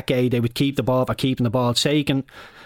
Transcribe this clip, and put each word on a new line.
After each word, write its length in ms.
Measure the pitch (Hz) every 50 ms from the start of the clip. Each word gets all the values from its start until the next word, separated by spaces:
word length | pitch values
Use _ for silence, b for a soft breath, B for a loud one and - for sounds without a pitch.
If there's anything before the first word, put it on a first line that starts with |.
| - -
Ake. 220 | 139 123 123 123
They 100 | 123 120
would 140 | 117 117 -
keep 200 | - 143 139 139
the 80 | - 117
ball 220 | 117 127 127 127
for 80 | - 113
keeping 320 | - - 131 131 - 123
the 40 | 117
ball's 300 | 101 131 123 120 120 -
sake. 300 | - 151 147 151 143 156
And 140 | 143 135 131 B B B B B B B B